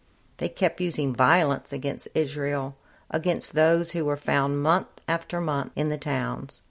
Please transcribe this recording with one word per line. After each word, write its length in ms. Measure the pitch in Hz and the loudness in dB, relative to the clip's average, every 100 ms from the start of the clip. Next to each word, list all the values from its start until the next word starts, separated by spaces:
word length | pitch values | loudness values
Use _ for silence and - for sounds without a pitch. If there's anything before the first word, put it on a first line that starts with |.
| _ _ _ - | _ _ _ -6
They 100 | 170 | -6
kept 320 | - 180 - | 0 0 0
using 340 | 180 151 139 | -4 -2 -2
violence 580 | 120 127 175 151 - - | 2 4 4 2 -2 -4
against 360 | 135 139 - - | -6 -4 -4 -4
Israel, 640 | 156 147 147 143 143 135 139 _ _ - | -2 -2 -2 -2 -2 -4 -10 _ _ -6
against 460 | 160 175 160 - | -2 0 0 0
those 380 | 156 160 170 170 | 4 4 4 2
who 120 | 170 | -2
were 120 | 147 143 | -2 -2
found 480 | - 143 139 143 | 0 2 2 2
month 240 | 147 175 - - - | 2 2 0 -12 -4
after 340 | 165 - 175 | -4 -2 -4
month 300 | 165 143 - - | -2 -2 -2 -2
in 140 | 151 | -2
the 80 | 151 | -2
towns. 680 | 151 131 120 123 139 - _ | -2 -2 -2 -6 -10 -14 _